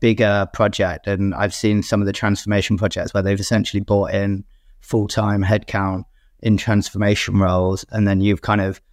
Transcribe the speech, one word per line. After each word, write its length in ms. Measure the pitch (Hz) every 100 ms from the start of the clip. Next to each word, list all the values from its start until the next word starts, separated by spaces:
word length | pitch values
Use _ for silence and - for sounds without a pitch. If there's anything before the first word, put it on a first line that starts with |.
bigger 460 | 117 110 107 101 95
project, 540 | - 104 - 92 78 -
and 260 | 98 98
I've 180 | 90 98
seen 300 | - 107 104
some 180 | - 104
of 60 | 98
the 60 |
transformation 640 | 98 107 101 104 101 - 95
projects 340 | 104 - 87
where 120 | 101
they've 160 | 95 98
essentially 400 | - 110 - 101
brought 340 | 98 101 95
in 300 | 98 101 98 - - _ -
full-time 640 | - 113 101 - 104 101
headcount 640 | 92 107 - 101 98 92 - _ _ _
in 140 | 117 101
transformation 840 | - 101 - 101 104 104 - 98
roles, 440 | 95 92 92 95 -
and 160 | 110 101
then 140 | 98
you've 220 | 98 95
kind 180 | - 104
of, 200 | 95 - _